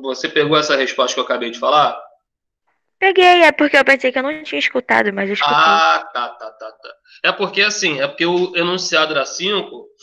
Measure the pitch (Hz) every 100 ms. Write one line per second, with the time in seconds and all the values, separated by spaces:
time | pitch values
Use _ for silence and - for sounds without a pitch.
0 | 135 127 - 151 147 156 151 139 127 -
1 | 123 131 123 123 117 117 131 147 131 -
2 | - _ _ _ _ _ _ _ _ _
3 | 381 370 359 359 311 - 294 277 269 269
4 | 262 262 277 311 311 285 - 254 - 226
5 | 214 196 98 208 147 147 160 165 160 160
6 | - 123 117 - 110 - 110 - 120 -
7 | _ - 170 185 190 190 208 208 185 139
8 | 139 - 170 180 180 175 175 185 - 160
9 | 156 143 131 - 185 196 - 123 - _